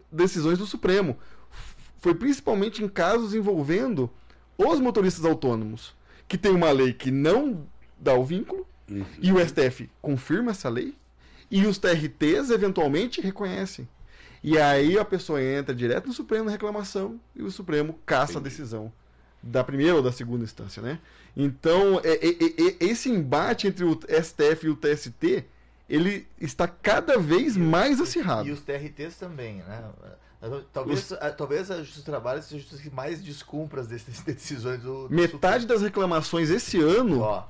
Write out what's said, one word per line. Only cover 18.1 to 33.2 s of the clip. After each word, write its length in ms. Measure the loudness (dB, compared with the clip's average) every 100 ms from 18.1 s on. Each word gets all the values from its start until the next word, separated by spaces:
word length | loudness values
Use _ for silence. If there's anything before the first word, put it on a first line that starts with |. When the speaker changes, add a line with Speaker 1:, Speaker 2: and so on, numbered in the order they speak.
| 0 0
Speaker 2:
Entendi. 120 | -4 -8
Speaker 1:
a 40 |
decisão 440 | -12 -10 -10 -10 -16 _ _ _ _
da 180 | -4 -2
primeira 340 | -2 2 4 4
ou 60 |
da 120 | 2
segunda 320 | -2 -6 -6 -8
instância, 360 | -12 -16 -10
né? 180 | -10 -10 -14 -20 -14 -2
Então, 640 | -2 0 2 4 4 4
é, 120 | 2
é, 160 | 2 2
é, 380 | 2 0 4 2
é, 60 | 2
esse 300 | 0 0 0
embate 580 | 0 0 0 0 0 -2
entre 160 | 0
o 160 | 0 0 2
S 260 | 0 0
T 180 | 2 2
F 140 | 2 0
e 40 |
o 60 | 0
T 120 | 0
S 220 | -2 -4
T, 320 | -2 0 0 -4 _ _ _ -2
ele 360 | 0 0 -2 -10 -10
está 260 | -8 -2 -4
cada 520 | -2 0 2 4 2
vez 400 | 4 4 4 2
Speaker 3:
E 20 |
o, 40 |
Speaker 1:
mais 360 | 4 4 4 2
Speaker 3:
e, 40 |
Speaker 1:
acirrado. 440 | 0 0 0 -2 -2
Speaker 3:
e 40 |
os 100 | -8
T 100 | -6
R 180 | -8 -8
Ts 280 | -12 -12 -12
também, 400 | -14 -12 -12 -12
né? 260 | -14 -14 -16 -18 -20 -20 _ -16 -12 -12 -10
Talvez, 400 | -8 -4 -4 -6
Speaker 1:
Os 20 |
Speaker 3:
a, 180 | -8 -8
talvez 400 | -6 -4 -4 -4
a 60 | -10
Justiça 220 | -10 -16
do 40 | -10
Trabalho 380 | -8 -6 -8
seja 140 | -10 -16
a 20 |
justiça 240 | -16 -18
que 80 | -14
mais 320 | -10 -10 -10